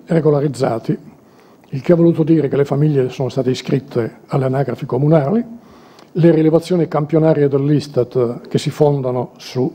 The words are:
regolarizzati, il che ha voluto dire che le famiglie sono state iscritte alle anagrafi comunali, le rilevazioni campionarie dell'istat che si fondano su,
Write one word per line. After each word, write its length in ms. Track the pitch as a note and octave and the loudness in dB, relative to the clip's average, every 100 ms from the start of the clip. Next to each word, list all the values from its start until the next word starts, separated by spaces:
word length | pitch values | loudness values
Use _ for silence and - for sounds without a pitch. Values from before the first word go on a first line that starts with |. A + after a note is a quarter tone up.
| - | -2
regolarizzati, 920 | E3 D3+ D3 D3 A#2+ B2+ A#2 - G3 - - _ _ _ _ _ | 0 2 2 -2 -2 -2 -2 -4 -6 -10 -20 _ _ _ _ _
il 140 | C3+ | -6
che 100 | D3 | 0
ha 40 | E3 | 4
voluto 260 | E3+ E3 | 4 2
dire 260 | D3+ E3 C3+ | 2 0 2
che 80 | C3 | 0
le 80 | |
famiglie 440 | C#3+ C#3+ D#3 C#3 B2+ | 0 0 2 2 -2
sono 180 | - B2 | -4 -4
state 220 | C3+ B2+ | -2 -2
iscritte 720 | B2 - C3+ - A#2+ A2 - - | -4 -2 -4 -2 -6 -6 -10 -6
alle 180 | C#3+ C3 | -2 -2
anagrafi 400 | C3+ B2 A#2 D3 | -2 -4 -6 -6
comunali, 580 | B2 D3 D#3+ C#3 A3+ A#3+ - - - - - - E3+ | -2 2 2 2 -2 -4 -14 -20 -20 -20 -20 -10 2
le 140 | E3 | 4
rilevazioni 580 | D#3 D#3 D#3+ - F3+ D3+ | 4 4 2 0 -2 0
campionarie 600 | D3+ D3 D#3+ D#3+ D3+ C#3+ | -2 0 2 2 2 2
dell'istat 1000 | C#3 C#3+ D3 - B2 A#2+ C3 A#2 - - | 0 0 0 0 -2 -2 -2 -2 -4 -6
che 100 | - | -4
si 120 | D3 | -4
fondano 640 | - D3 C#3+ B2+ B2 A#2 - | 2 2 2 -2 -4 -6 -12
su, 360 | - B2+ C3 | -10 -4 -4